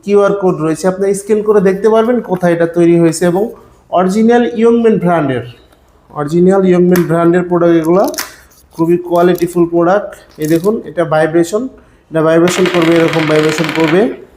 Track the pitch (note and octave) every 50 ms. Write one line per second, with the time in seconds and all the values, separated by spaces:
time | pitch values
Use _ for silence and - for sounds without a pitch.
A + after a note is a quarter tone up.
0 | _ G3 G3+ G3+ G3+ G3 F3 - F#3 F#3 E3+ D3+ D#3 D#3+ D#3+ D#3 - F#3 F#3 F#3
1 | G3 G3 G3 G3 - - A3 G#3+ G#3 G#3+ G#3+ G#3 F#3 G3 F#3+ F#3 - A3 G#3+ A3+
2 | A3+ A#3 B3 A#3 - - F#3 F3+ - F3 E3+ E3+ E3+ E3 E3+ F3 E3+ E3+ E3+ E3+
3 | E3+ E3 D#3+ D#3+ F3+ F3 E3+ - - - - - - - _ _ _ _ - E3+
4 | F#3 F#3+ F#3+ A3 A3 A3+ A#3+ A#3+ A#3+ - - G#3 A3+ A#3 A#3 A#3 A3+ A3+ G#3+ F3
5 | D#3 F3+ F3 E3 D3+ C#3 B2+ A#2+ A#2 B2 - - - _ _ _ _ _ _ _
6 | _ _ - D3 D3 D3 D#3 F3 F3 F3+ F#3+ G3 F#3+ F#3+ F3+ F3 F3+ F3 F3+ F3+
7 | E3+ D3+ D#3+ E3 E3+ E3+ E3+ F3+ F3+ F3 F3 F3 E3+ E3+ E3+ E3 D#3 D#3+ F3 F#3+
8 | A3 D4 D4+ - - - - - - _ _ _ _ _ _ - E3 D#3+ F3 E3+
9 | - - E3 F3 F3 F3+ F3+ F3 F3 F3 - F3+ E3+ E3+ E3+ E3+ E3+ E3+ F#3+ G#3
10 | G3+ - - - - _ - - D#3 D3+ E3 E3 E3 G3+ A3 A#3+ - A3+ D3+ F3
11 | E3 D3+ D#3 D#3 D#3+ D#3+ D#3 E3+ E3 E3 G3+ G#3+ B3+ C4 - - _ _ _ _
12 | _ _ D3+ D#3+ D#3 D#3+ E3 E3 E3+ F3+ F3 - F#3 F3+ F3+ F3+ E3 D#3+ E3+ E3
13 | E3 D#3+ D#3 E3 D#3 D3+ D#3 D#3 D#3 D#3 D#3 - E3+ D#3 - D#3+ D#3+ D#3 D3+ F#3
14 | A3 C4 - - - _ _